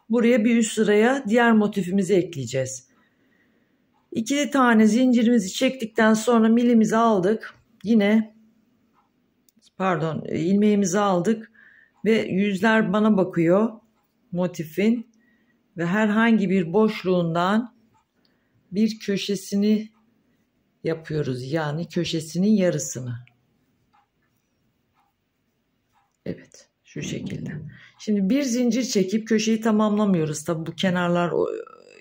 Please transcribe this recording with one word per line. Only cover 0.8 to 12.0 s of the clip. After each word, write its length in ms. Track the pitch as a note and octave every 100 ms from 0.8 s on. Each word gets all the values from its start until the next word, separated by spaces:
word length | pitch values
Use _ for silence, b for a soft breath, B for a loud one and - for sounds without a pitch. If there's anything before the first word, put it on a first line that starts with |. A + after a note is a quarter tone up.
| G#3 G#3 A3+ C#4 G#3
diğer 240 | A#3+ A#3
motifimizi 600 | A3 G#3 G#3 F3 G3 F3+
ekleyeceğiz. 760 | G3 - C3+ A#2+ C3+ B2+ - - _ _ _ _ _ _ _ _ _ _ _ _
İki 380 | - A3+ C#4+ D4
tane 360 | C#4 B3 A3 G#3+
zincirimizi 680 | A3 C4 A#3+ A3+ A#3+ F#3+
çektikten 600 | - C4 C4 A3 - A3
sonra 340 | A3 B3 A#3 A3+
milimizi 480 | A#3 A#3+ A#3 G#3+ A3
aldık. 580 | A#3 G3+ F3+ A3 - - _ _
Yine 540 | F#3+ A3+ G3+ A3 G#3+ _ _ _ _ _ _ _ _ _ _ _ _ _ _ -
pardon, 440 | F#3+ E3 D#3+ - -
e, 100 | F#2
ilmeğimizi 600 | E3 G3+ G#3+ G3+ G3 G3
aldık 540 | G3+ F3+ F3+ A3 - b b b b b